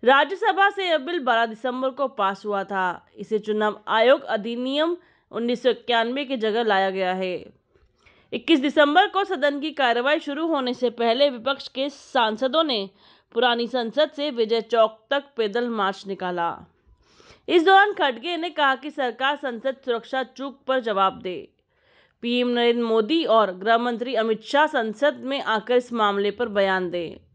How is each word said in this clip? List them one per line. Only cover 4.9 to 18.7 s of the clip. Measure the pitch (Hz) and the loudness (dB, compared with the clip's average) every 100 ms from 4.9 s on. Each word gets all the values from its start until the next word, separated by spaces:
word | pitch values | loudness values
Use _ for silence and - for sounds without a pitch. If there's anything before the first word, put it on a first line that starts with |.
| 349 _ _ _ | -2 _ _ _
उन्नीस | - 233 247 | -6 -4 0
सौ | 254 | 0
इक्यानवे | 233 - 233 226 262 277 | 0 0 0 0 -2 -4
की | 269 | -2
जगह | 220 214 | -2 0
लाया | 233 196 190 | 2 2 2
गया | 190 185 | 0 -2
है। | 185 185 175 - _ _ _ _ _ _ _ _ | -2 -4 -6 -10 _ _ _ _ _ _ _ _
इक्कीस | 240 - 311 | -8 2 2
दिसंबर | 269 311 285 302 403 | 2 4 4 4 2
को | 370 | 0
सदन | 392 359 285 285 | -2 -2 -2 -2
की | 294 | -8
कार्रवाई | 277 262 233 254 311 | -2 0 2 0 -2
शुरू | 302 277 330 | -2 -6 -2
होने | 302 254 | -2 -2
से | 247 247 | -2 -4
पहले | 226 233 233 285 | 0 0 2 2
विपक्ष | 247 233 277 - | 0 -6 -6 -6
के | - 277 | -6 -6
सांसदों | 277 - 269 220 214 262 285 | -6 -4 0 0 0 -2 0
ने | 320 233 196 _ _ _ _ | 0 -2 -4 _ _ _ _
पुरानी | 226 247 233 240 | 0 0 2 -2
संसद | 254 226 262 302 | -2 -4 0 -2
से | - 294 | 0 -6
विजय | 240 220 226 | -2 0 0
चौक | 226 233 220 - _ | 0 4 4 2 _
तक | 277 277 - | -4 -4 -4
पैदल | 220 214 240 | -2 -2 -4
मार्च | 226 190 196 190 | -2 -2 -2 -10
निकाला। | 185 185 180 170 - 85 _ _ _ _ _ - - - | -8 -6 -4 -4 -6 -16 _ _ _ _ _ -20 -20 0
इस | 339 320 | 2 6
दौरान | 381 415 | 6 4
खड़गे | 403 311 233 330 339 | 2 -2 -2 -6 -6
ने | 339 | -6
कहा | 311 285 | 0 0